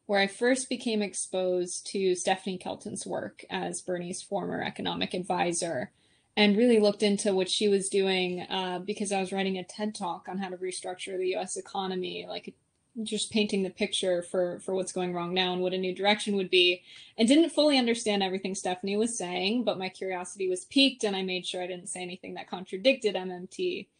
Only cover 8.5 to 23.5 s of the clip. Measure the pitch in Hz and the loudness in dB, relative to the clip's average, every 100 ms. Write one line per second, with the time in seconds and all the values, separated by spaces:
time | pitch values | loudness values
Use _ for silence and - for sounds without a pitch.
8.5 | 190 185 180 196 208 196 196 190 196 190 | -4 -4 -4 -6 -6 -2 -2 -2 -2 -2
9.5 | 185 180 - 214 214 180 175 - 185 185 | -2 -6 -6 -6 -4 -6 -6 -8 -6 -6
10.5 | 180 185 180 190 180 196 185 185 180 190 | -6 -6 -6 -8 -8 -6 -4 -2 -2 -4
11.5 | 190 - 196 190 185 180 175 175 175 - | -6 -6 -6 -4 -4 -4 -6 -8 -10 -12
12.5 | - _ _ _ 233 220 208 - 220 208 | -18 _ _ _ -10 -6 -4 0 2 2
13.5 | 196 190 - 202 - 185 175 175 190 175 | 0 -2 -2 -2 0 0 0 0 0 0
14.5 | 175 - 190 185 185 180 175 175 185 185 | -2 -4 -4 -2 -4 -2 -2 -2 0 0
15.5 | 180 180 185 185 180 196 214 214 196 185 | 2 0 0 -2 0 2 2 2 0 4
16.5 | 185 175 180 - - - - 226 294 330 | 6 6 4 -4 -20 -6 2 6 8 6
17.5 | - 302 269 233 233 214 202 190 190 196 | 4 4 6 4 2 2 2 2 -2 -4
18.5 | 196 185 180 196 202 233 - 175 180 190 | -4 -4 -2 0 0 0 -2 -4 -2 0
19.5 | 240 208 185 185 - 190 180 185 - 185 | 0 0 -2 -4 -6 -6 -6 -6 -4 -2
20.5 | 185 - 277 269 269 208 190 190 185 180 | -2 0 4 4 4 -2 0 -2 -4 -4
21.5 | 185 180 180 190 185 180 185 185 175 - | -6 -6 -8 -10 -10 -10 -10 -12 -12 -10
22.5 | 185 190 190 240 269 208 190 185 180 185 | -10 -8 0 2 4 2 -2 -4 -8 -10